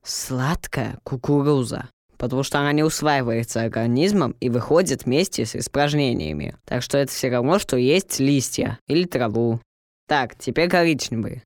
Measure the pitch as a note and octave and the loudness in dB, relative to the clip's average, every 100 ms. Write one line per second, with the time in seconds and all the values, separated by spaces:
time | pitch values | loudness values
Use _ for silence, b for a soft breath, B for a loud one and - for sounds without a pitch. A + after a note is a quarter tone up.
0 | - - - C3 C3 F3 - - A2 A2+ | -8 -8 -4 -2 -2 -2 -4 -6 -6 -8
1 | - C3 - C#3+ C#3 C#3+ A#2+ - B2 _ | -8 -6 2 2 4 2 0 -6 -10 _
2 | _ _ B2 B2+ C3+ D3 D3 D3 D#3 - | _ _ -2 -2 0 2 2 4 2 2
3 | D3+ C#3+ A#2+ A2+ A#2 A#2 A2+ G#2+ A#2 A#2+ | 2 2 2 -2 -2 -2 -2 0 0 2
4 | F3+ G#3 B2+ - B2+ A#2+ - D#3+ F3 C3 | 2 2 0 -2 -2 -2 2 2 2 -2
5 | - C3 F#3+ - A2+ - - C#3 D3 D3 | 0 0 0 -2 -4 -6 -4 0 2 2
6 | C3+ A#2 D#2 D2+ C#2+ - - B2 - C#3+ | 2 0 -2 -4 -6 -10 -6 -6 0 0
7 | C3+ - C3 B2 B2+ G3 - B2+ B2 E3+ | 0 -2 0 0 2 2 2 2 4 2
8 | F#3+ - C3+ C#3+ B2 - B2+ A#2 - D3+ | 0 0 2 2 0 -4 -4 -6 -2 -2
9 | F3 - A#2+ A2+ A#2 A#2 _ _ _ _ | 0 -2 0 0 0 -2 _ _ _ _
10 | - D3 B2 - - B2+ F3 F3+ E3+ C#3 | -2 -2 -2 -6 -4 0 2 4 2 0
11 | - A2+ G2 B2 | -2 -4 -6 -8